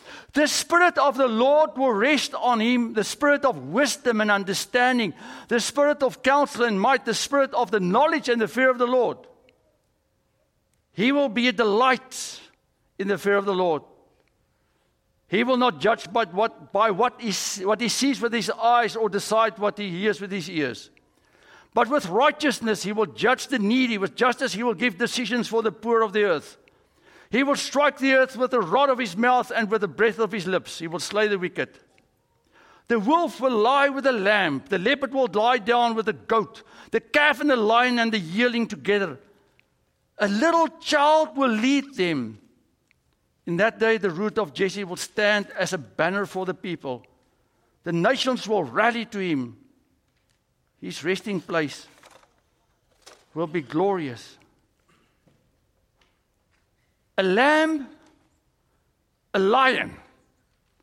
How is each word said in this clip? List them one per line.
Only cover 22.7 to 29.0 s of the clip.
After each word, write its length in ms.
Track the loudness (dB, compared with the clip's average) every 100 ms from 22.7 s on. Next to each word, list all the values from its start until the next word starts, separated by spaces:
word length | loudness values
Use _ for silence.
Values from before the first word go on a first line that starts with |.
| -4
he 100 | -4
will 140 | -2 -4
judge 420 | 0 0 0 -2
the 100 | -2
needy. 400 | 0 2 0 -2
With 160 | -4
justice 380 | 0 0 0 -4
he 100 | -2
will 120 | -4
give 240 | -2 -4 -2
decisions 500 | -4 -4 -4 -4 -2
for 140 | -2
the 100 | -2
poor 300 | -4 0 0
of 100 | 2
the 120 | 0
earth. 340 | 0 0 -4 -20 _ _ _ _ _ -20 _
He 120 | 0
will 140 | 0 0
strike 420 | -2 0 0 2
the 140 | 2
earth 240 | 4 2 0
with 160 | -2
the 80 | 0
rod 300 | 0 2 2
of 80 |
his 180 | 0